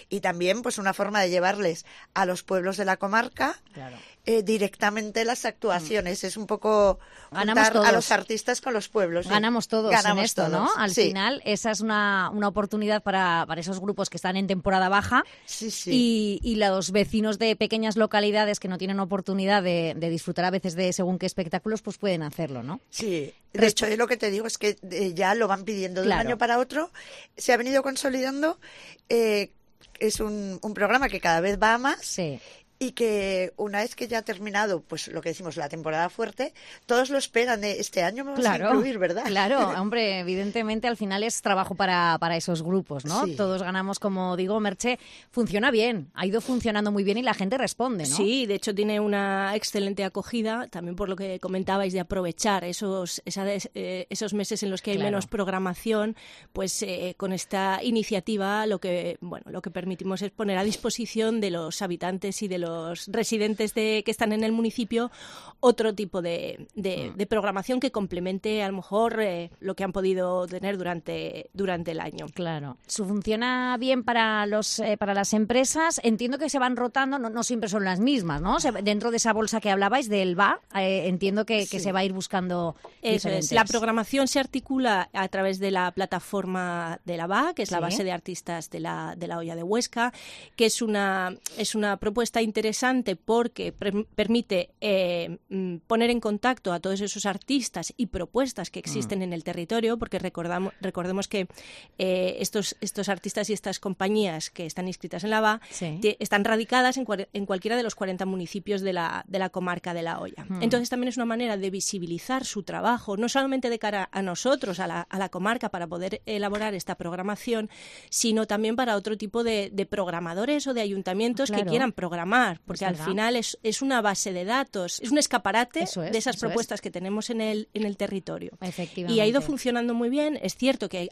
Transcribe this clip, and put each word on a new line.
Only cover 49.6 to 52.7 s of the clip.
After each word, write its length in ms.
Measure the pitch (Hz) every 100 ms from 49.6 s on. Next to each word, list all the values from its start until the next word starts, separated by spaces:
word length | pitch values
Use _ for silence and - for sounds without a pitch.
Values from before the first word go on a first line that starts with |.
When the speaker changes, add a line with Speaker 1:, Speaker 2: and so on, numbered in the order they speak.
| - 208 196 196
Speaker 3:
acogida, 640 | 190 202 190 240 220 226 247
también 300 | 180 175 180
por 120 | 196
lo 60 |
que 240 | 185 190 185
comentabais 540 | 185 185 190 190 196
de 80 | 185
aprovechar 640 | 175 196 180 - 220 196
esos, 580 | 175